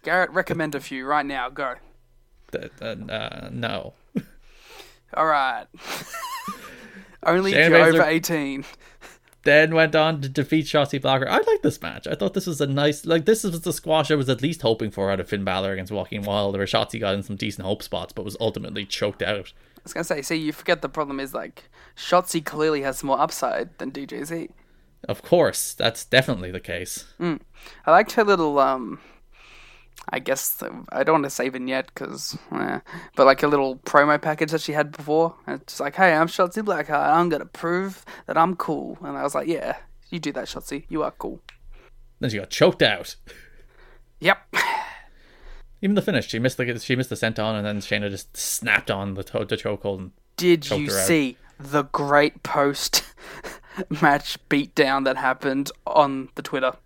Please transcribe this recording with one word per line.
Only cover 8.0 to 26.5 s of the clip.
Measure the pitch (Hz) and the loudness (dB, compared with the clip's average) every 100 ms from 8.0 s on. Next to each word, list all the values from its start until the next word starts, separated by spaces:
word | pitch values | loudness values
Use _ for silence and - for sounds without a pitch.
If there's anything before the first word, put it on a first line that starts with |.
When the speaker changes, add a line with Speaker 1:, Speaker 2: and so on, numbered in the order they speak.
Speaker 1:
eighteen. | 160 160 165 165 139 139 - - - _ - - _ _ | 6 4 0 -2 -2 -6 -10 -16 -20 _ -20 -20 _ _
Speaker 2:
then | 143 147 156 | 6 8 8
went | 160 160 | 6 4
on | 156 156 156 | 4 2 0
to | 139 | -4
defeat | 135 135 160 147 | -2 2 0 2
Shotzi | 151 139 139 | 2 2 0
Blackheart. | 135 135 131 | 2 2 2
I | - | 2
like | 440 440 | 4 2
this | - - | 2 -2
match. | 80 - - | -10 -8 -8
I | - | -2
thought | 196 | -2
this | 190 180 | -2 -4
was | 151 | -2
a | 143 | 0
nice, | 139 147 147 165 | 2 2 0 0
like, | 165 156 | 2 4
this | 220 | 2
was | 202 165 | 2 -4
the | 180 | -4
squash | - - 156 147 | -4 0 2 4
I | 151 | 2
was | 131 | 2
at | 127 | 0
least | 147 165 | 0 0
hoping | 117 113 110 | 2 2 0
for | 98 98 | -2 0
out | 98 | 0
of | 87 | -2
Finn | 104 | -2
Balor | 98 92 98 | 0 0 -2
against | 98 95 | -4 -4
Walking | 104 90 104 | -6 -4 -6
Wild, | 101 101 101 98 | -2 0 0 0
where | 98 | 0
Shotzi | 113 110 110 | 0 -2 -2
got | 104 | -2
in | 98 | -2
some | 98 98 | -4 -6
decent | 107 - 92 | -6 -6 -4
hope | 104 | -4
spots, | - 90 87 | -4 -8 -8
but | - | -10
was | 101 - | -10 -4
ultimately | 113 110 101 101 | -4 -2 -8 -10
choked | 101 - 107 - | -8 -4 -4 -2
out. | 87 104 90 - _ - | -4 -4 -8 -18 _ -20
Speaker 1:
I | |
was | - | -12
gonna | 160 | -8
say, | 165 156 | -4 -4
see, | 139 165 | -2 -4
you | 156 | -4
forget | 151 - 165 | -6 -2 -2
the | 143 | -2
problem | - 143 135 | -6 -6 -6
is, | 135 | -6
like, | 127 - - - _ - - | -8 -10 -14 -20 _ -20 -16
Shotzi | - 180 180 170 | 2 2 2 -4
clearly | 151 151 156 151 | -4 -2 0 0
has | 135 131 | -2 -4
more | 139 135 | 0 2
upside | 156 - 127 - - _ | 2 0 -2 -2 -6 _
than | 131 | -10
D | 139 | -8
J | 139 120 | -10 -10
Z. | 147 165 - - _ _ _ _ - | -8 -8 -10 -16 _ _ _ _ -10
Speaker 2:
Of | 101 | -10
course, | - 175 135 - - | 2 4 4 0 -8
that's | - 113 - | -2 -2 -2
definitely | - 127 131 113 90 | 2 2 2 -4 -6